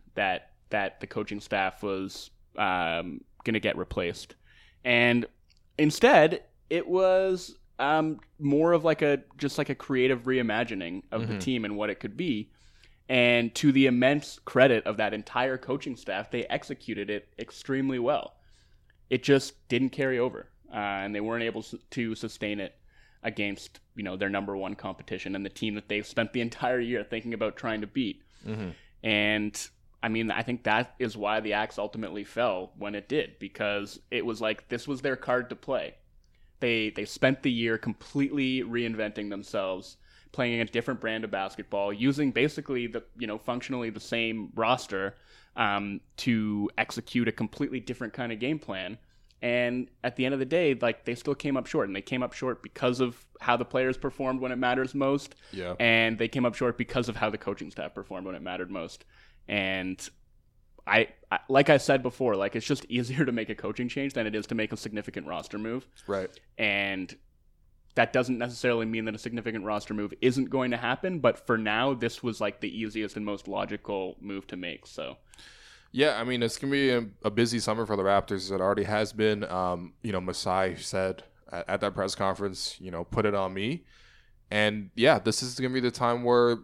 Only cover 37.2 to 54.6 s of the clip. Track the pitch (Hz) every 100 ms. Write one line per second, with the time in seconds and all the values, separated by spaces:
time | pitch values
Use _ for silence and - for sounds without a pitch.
37.2 | 131 135 139 117 117 113 117 104 - 143
38.2 | 139 143 131 131 117 117 117 110 107 107
39.2 | 104 101 98 107 95 92 - - - -
40.2 | - - 123 117 113 117 117 123 113 110
41.2 | 110 98 95 - 101 101 101 104 127 139
42.2 | 143 117 147 156 143 127 117 117 - 113
43.2 | 113 110 - 123 - 127 117 107 - 117
44.2 | 113 113 95 - 113 127 - 98 98 -
45.2 | - - _ - 107 101 101 101 - -
46.2 | - 113 107 104 101 - 110 - - 123
47.2 | 113 - 110 - 143 127 107 120 117 -
48.2 | 120 110 123 156 - 95 92 113 _ _
49.2 | _ _ 120 123 120 123 - _ 123 120
50.2 | 127 139 131 165 160 123 120 - - 120
51.2 | - 135 151 135 120 156 101 98 - 127
52.2 | 123 - 127 113 - - 123 123 127 -
53.2 | - - - 120 120 131 131 127 139 -
54.2 | 131 131 127 127